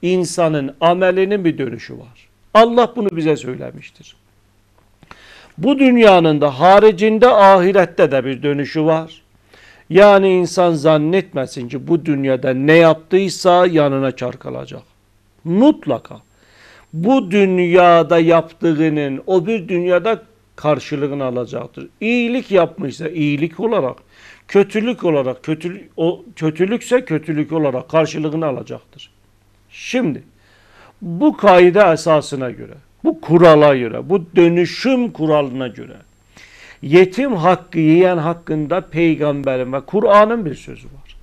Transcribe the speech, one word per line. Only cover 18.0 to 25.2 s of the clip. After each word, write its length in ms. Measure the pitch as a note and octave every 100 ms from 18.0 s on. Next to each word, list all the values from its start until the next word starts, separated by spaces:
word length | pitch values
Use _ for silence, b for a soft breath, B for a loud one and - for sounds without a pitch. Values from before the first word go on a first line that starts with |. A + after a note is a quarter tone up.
| D#3 E3+
yaptığının 1040 | D#3+ E3 D#3+ _ E3+ D3+ D#3+ D3+ C#3+ C3+ -
o 200 | F#3+ E3+
bir 220 | A3+ E3
dünyada 540 | F3+ F3 F3+ F3 G#3 _ _ _ -
karşılığını 680 | D3+ C#3+ - D3 C#3+ C#3+
alacaktır. 640 | C3+ B2 A#2+ B2 A#2+ - C3+ _
İyilik 500 | G#3+ A#3+ A#3 B3 -
yapmışsa 580 | G3 E3 D#3+ C#3+ A#2 E3
iyilik 520 | E3+ D3 C#3+ E3 E3+
olarak, 360 | A3+ G#3+ C3 B2 _ b b b _
kötülük 560 | G3 G3+ G#3 A3 B3
olarak, 380 | F#3 D3+